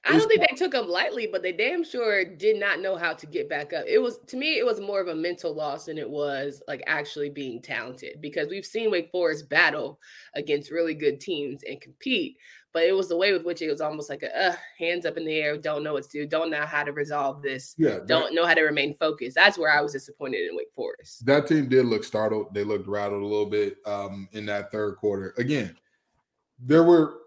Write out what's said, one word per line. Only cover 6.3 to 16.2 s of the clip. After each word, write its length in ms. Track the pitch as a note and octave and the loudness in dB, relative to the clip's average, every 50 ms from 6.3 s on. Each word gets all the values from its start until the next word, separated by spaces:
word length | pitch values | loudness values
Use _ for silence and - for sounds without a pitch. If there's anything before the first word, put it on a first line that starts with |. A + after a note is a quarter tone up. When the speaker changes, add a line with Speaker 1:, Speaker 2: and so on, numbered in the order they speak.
| C#3 C3+ C#3 C#3+ C3+ C#3 - | -2 -4 -4 -6 -8 -10 -10
Speaker 1:
like, 160 | - D3 - - | -10 -10 -8 -4
actually 420 | - D#3 D3 D3 D3 - D3+ D3 C#3+ | -2 -2 -2 -2 -6 -6 -6 -6 -6
being 320 | C#3+ C#3+ C#3 C3 A2+ B2 | -6 -8 -8 -8 -8 -10
talented, 580 | - - C3 A#2 A2+ B2 B2+ - - - - D#3 | -10 -8 -6 -6 -6 -8 -12 -14 -14 -14 -14 -12
because 280 | D3+ D3 D3+ E3+ D3 D3 | -12 -8 -4 -4 -4 -4
we've 160 | F#3+ G3+ F#3+ | -6 -10 -10
seen 260 | - - A3 A3+ G#3+ | -8 -6 -2 0 0
Wake 180 | G3 F3 E3 - | 0 0 -2 -2
Forest 360 | - F3+ F3 E3 D#3 D3 D3+ | -2 0 0 0 -2 -4 -8
battle 520 | - D3 D#3+ F3 D#3 C#3 D3+ B2+ C#3 D3 _ _ - - - - - - | 0 4 4 4 4 2 -2 -6 -8 -10 _ _ -20 -20 -20 -20 -10 -8
against 360 | D3 D3 D#3 D3 D3 D3 - | -8 -2 -2 -2 -2 -2 -4
really 220 | D3+ E3+ E3+ E3 D3+ | -2 0 0 0 -2
good 280 | D3 D3+ C#3+ C3 C#3 | 0 0 0 0 0
teams 420 | - G3+ F3 D3 C#3+ C3+ C3+ C#3 - | -6 -6 -6 -4 -4 -6 -8 -10 -12
and 160 | - C#3 C#3+ | -14 -14 -14
compete, 560 | - - - _ - C4+ B3+ G3+ D3+ - - _ _ - - - _ _ _ | -16 -20 -20 _ -4 -2 0 0 -2 -4 -8 _ _ -20 -20 -20 _ _ _
but 100 | E3 E3 | 2 4
it 80 | F3+ | 4
was 160 | F#3+ F#3+ F#3 | 4 2 0
the 80 | F3 E3+ | 0 0
way 160 | E3+ F#3+ G#3 | 2 2 2
with 140 | G3 F3 E3 | 2 2 0
which 160 | F3 E3+ E3 | -4 -4 -4
it 100 | E3 D#3 | -2 -4
was 80 | D3 D3+ | -2 -2
almost 300 | D#3 D3+ D3+ D3+ D3 - | -2 -4 -4 -6 -8 -10
like 140 | C#3 - - | -8 -8 -8
a, 240 | - - C3+ F#3 | -6 -2 0 2
uh, 80 | F3+ F3 - - - - | 0 0 -2 -10 -18 -10
hands 280 | - D#3+ E3+ F3 F3 E3+ | -4 -2 -2 -2 -2 -2
up 100 | D#3+ D3 | -4 -4
in 80 | E3 D#3+ | -4 -6
the 140 | D#3 D#3 | -2 -2
air, 180 | D#3 D3+ D3 D3 | 0 0 0 -2
don't 260 | D3 D3+ D#3 D3+ D3 D#3 | -2 -4 -4 -4 -4 -4
know 100 | D3+ D3+ | -4 -4
what 100 | C#3 C#3 | -4 -6
to 60 | - | -6
do, 160 | - D3 | -8 -8